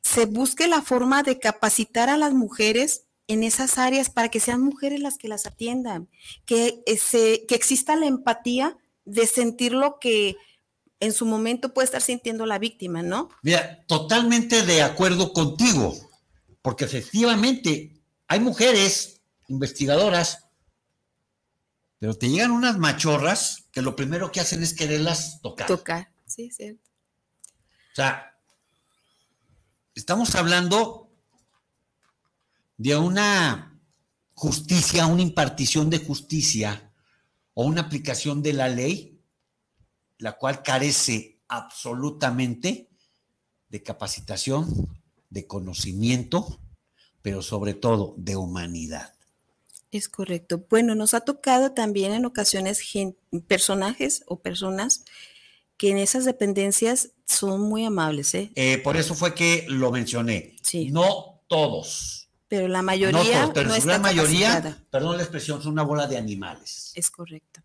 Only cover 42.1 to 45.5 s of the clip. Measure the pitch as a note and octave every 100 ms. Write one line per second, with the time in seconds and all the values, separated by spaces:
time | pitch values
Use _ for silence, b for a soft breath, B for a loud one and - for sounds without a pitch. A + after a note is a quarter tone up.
42.1 | D3 C3+ B2 B2+ A#2 F3 A#3 - _ _
43.1 | _ _ _ _ _ _ G#2 - - G2
44.1 | - - G2 - C3+ E3 G2 F2 - _
45.1 | _ _ G2 -